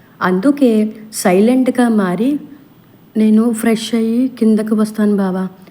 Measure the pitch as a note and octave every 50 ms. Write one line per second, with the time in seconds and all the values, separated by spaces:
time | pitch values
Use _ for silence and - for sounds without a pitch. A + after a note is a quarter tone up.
0 | _ _ _ - - F3+ F#3 F#3 F#3+ C#4 D4 C#4+ C#4 A#3+ A3 G#3+ G#3+ G#3+ - -
1 | - - - - - G#3 F3+ F#3+ G#3 A3+ C4 C4 B3+ B3+ A#3+ - B3 A#3+ A3+ G#3
2 | G3 F3+ F3 F3 A3+ C4+ D4+ C#4+ - - - - - - - - - _ - -
3 | _ _ - G#3+ G#3+ A3 G#3+ G#3+ A3+ A#3+ A3+ A3 - A#3 A3+ G#3+ - - - A3+
4 | A3+ A3+ A3+ A#3+ C4 B3+ B3 - A3+ A3 A3 G3+ A3 A3 A3 G#3+ G#3+ G#3+ G#3+ -
5 | G#3+ G#3 G#3 G3 G3 F#3 F3+ F#3 F#3+ F3+ - - - -